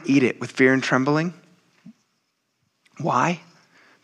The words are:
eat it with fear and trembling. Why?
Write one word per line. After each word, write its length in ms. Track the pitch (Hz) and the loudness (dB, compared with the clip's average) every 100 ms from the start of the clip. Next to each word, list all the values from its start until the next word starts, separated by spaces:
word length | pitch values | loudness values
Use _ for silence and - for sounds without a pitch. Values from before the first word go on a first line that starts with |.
eat 180 | - 139 | 0 2
it 180 | 120 - | 2 -2
with 100 | 120 | -8
fear 220 | - 131 | 2 2
and 100 | 131 | 2
trembling. 500 | - 143 135 151 170 - _ _ _ _ 196 - _ _ _ _ _ _ _ _ _ - | 0 0 0 0 -2 -8 _ _ _ _ -20 -20 _ _ _ _ _ _ _ _ _ -8
Why? 420 | 151 123 147 175 - _ _ _ _ _ | -4 -2 -2 -4 -12 _ _ _ _ _